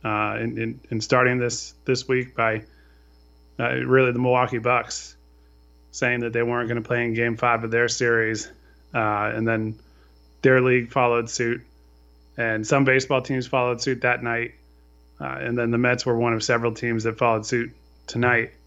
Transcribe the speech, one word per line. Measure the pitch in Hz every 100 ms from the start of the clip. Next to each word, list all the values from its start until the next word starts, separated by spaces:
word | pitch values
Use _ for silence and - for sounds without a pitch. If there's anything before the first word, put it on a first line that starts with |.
uh, | 110 107 107 107
in, | 113 113
in, | 113 120 -
in | 110
starting | - 131 127 123
this, | 120 - - -
this | - 127 -
week | 127 127 -
by, | 113 110 - - - _ _ _ _ _ _ -
uh, | 117
really | 127 127 131 127
the | 120
Milwaukee | 127 123 123 123
Bucks | 117 123 - - - - _ _ _ - _ _ -
saying | - 127 123
that | 120
they | 117
weren't | 120 120 117
gonna | 117
play | 110 120
in | 120
Game | 113 117 113
Five | 123 117
of | 113
their | 117 120
series, | - 120 117 110 107 - - - - _
uh, | 123 110 104 107
and | 113 113
then | 113 110 107 - - _ _ _ _
their | 131 131
league | 127 127 117
followed | 135 123 117 117
suit, | - 117 123 - _ _ _ - - _ -
and | 117 110 107
some | 139
baseball | 135 131 131 135
teams | 127 131 123
followed | 135 123 120
suit | 135 123
that | 123 123
night, | 120 117 117 - _ _ _ _ _ _
uh, | 65 65
and | 127 120
then | 117
the | 117
Mets | 123 123
were | - 117
one | 120
of | 117
several | - 117 117
teams | 117 120 113
that | 113 113
followed | 120 110 104
suit | 123 120 - _ _ -
tonight. | 117 123 117 113 -